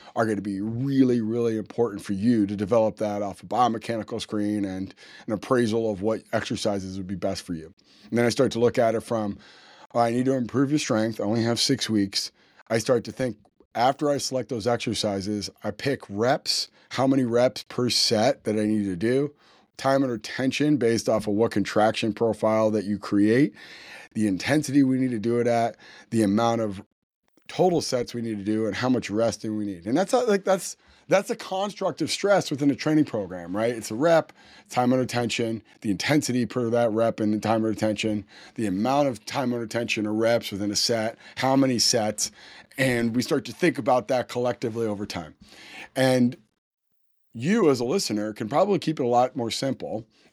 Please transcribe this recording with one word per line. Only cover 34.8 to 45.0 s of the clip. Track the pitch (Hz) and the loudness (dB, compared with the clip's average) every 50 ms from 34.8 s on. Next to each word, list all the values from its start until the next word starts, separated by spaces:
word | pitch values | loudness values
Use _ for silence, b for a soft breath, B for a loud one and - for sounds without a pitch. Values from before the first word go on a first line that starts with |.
| 123 120 131 | 4 4 4
under | 131 127 | 2 2
tension, | - - 120 120 110 - - 117 113 113 107 - b b b | 0 0 -2 -2 -2 -2 -2 -2 -4 -4 -8 -10 b b b
the | - 110 | -4 -2
intensity | 98 - - - 143 151 139 - 123 127 120 | -2 -2 2 2 2 2 2 2 0 -2 -2
per | - - 127 123 113 | -2 -2 -2 -2 0
that | 117 120 120 117 104 | 2 2 2 2 2
rep | 110 117 113 107 - | 2 0 0 0 0
and | 113 107 107 | 0 0 0
the | 107 | 0
time | 104 107 113 113 110 | 0 0 0 2 2
under | 110 104 | 0 -2
tension, | 101 107 110 104 - - 110 107 107 101 B B B B B B | 0 -2 -2 -2 -2 -2 -2 -2 -4 -6 B B B B B B
the | - 113 | -4 -4
amount | 101 92 95 107 123 135 143 147 139 | -2 -2 0 0 0 2 2 2 0
of | 120 - - | -2 -4 -10
time | - - 135 131 123 123 | -8 -6 -4 -2 -2 -2
under | 120 117 | -4 -6
tension | 110 - 117 117 107 - 113 104 | -4 -4 -4 -2 -2 -4 -4 -4
or | 104 107 | -2 0
reps | 110 113 113 117 113 110 - 104 | 2 2 2 2 2 0 -4 -6
within | 98 104 104 | -6 -4 -2
a | 104 | -2
set, | 95 - - 117 113 107 113 - B B B B | -2 0 0 0 0 -2 -4 -6 B B B B
how | - - 131 135 | -2 0 2 4
many | 135 135 131 127 110 | 4 4 4 4 4
sets, | 101 - - 120 104 107 107 - - - B B B B B B B B B - | 4 4 4 2 2 -2 -2 -4 -6 -8 B B B B B B B B B -2
and | 131 131 120 120 117 117 113 | 0 0 2 2 0 0 0
we | 123 113 | 0 -2
start | - 165 139 - | 0 -2 -2 -2
to | 123 110 | -6 -6
think | - - 170 131 - | 0 0 0 0 0
about | 110 120 127 127 110 - | 0 2 2 2 2 0
that | 131 123 113 - | -2 -2 -2 -4
collectively | - 123 123 123 120 - - 117 107 117 117 | -4 -4 -2 -2 -2 -4 -6 -6 -4 -4 -4
over | 110 104 98 | -4 -4 -4